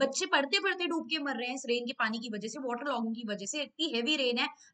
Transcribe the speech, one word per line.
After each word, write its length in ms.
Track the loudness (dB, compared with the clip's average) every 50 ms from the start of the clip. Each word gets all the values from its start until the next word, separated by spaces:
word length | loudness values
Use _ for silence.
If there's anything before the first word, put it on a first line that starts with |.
बच्चे 240 | 0 2 2 0 2
पढ़ते 340 | 4 4 4 6 4 2 4
पढ़ते 280 | 4 2 2 2 0
डूब 180 | 0 0 -2 -2
के 140 | -2 -2 -2
मर 180 | -2 -2 -2
रहे 100 | -2 -2
हैं 80 | -4 -4
इस 80 | -4 -2
रेन 200 | 0 0 0 0
के 80 | -2 -2
पानी 260 | 0 0 0 0 -2
की 100 | -4 -6 -6
वजह 140 | -6 -6
से, 120 | -6 -6 -6
वाटर 260 | -4 -4 -4 -2 -2
लॉगिंग 300 | -2 0 0 0 -2 -2
की 80 | -4 -4
वजह 180 | -4 -4 -4 -4
से। 160 | -4 -4 -4 -4
इतनी 300 | -4 -2 -2 -2 0 0
heavy 200 | 0 2 2 2
rain 220 | 2 2 2 2
है। 100 | 2 0 -2 -4 -8 -20 -20